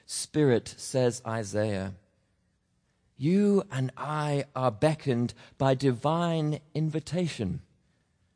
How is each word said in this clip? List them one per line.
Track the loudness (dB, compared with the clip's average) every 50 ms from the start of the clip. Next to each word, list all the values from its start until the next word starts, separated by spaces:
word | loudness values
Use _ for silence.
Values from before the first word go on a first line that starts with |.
| _
spirit, | -12 -10 -10 -10 -2 0 4 4 6 4 4 2 -4 -14
says | -14 -14 -4 0 2 2 2 0 -2 -6
Isaiah. | -6 -6 -6 -6 -4 -2 0 0 0 0 -2 -4 -6 -8 -12 _ _ _ _ _ _ _ _ _ _ _ _ _ _ _ _ _ _ _ _ _ _ _
You | -4 0 2 2 4 4 4 4 2 0 0
and | -4 -4 -4 -4 -4
I | -8 -8 -6 -4 -2 -2 0 0 -2 -2 -4 _
are | 0 0 0
beckoned | 2 2 2 2 2 0 -2 -2 0 0 0 -2 -4 -10 -20 -20 _
by | _ 2 2 2
divine | 4 2 0 0 2 0 0 0 0 0 0 0 0 0 -2 -2 -4 -8 _ _
invitation | -2 -2 -2 -2 -4 -6 -4 -4 -2 -2 -4 -4 -4 -4 -4 -4 -6 -10 _ _ _ _ _ _ _ _ _ _ _ _ _ _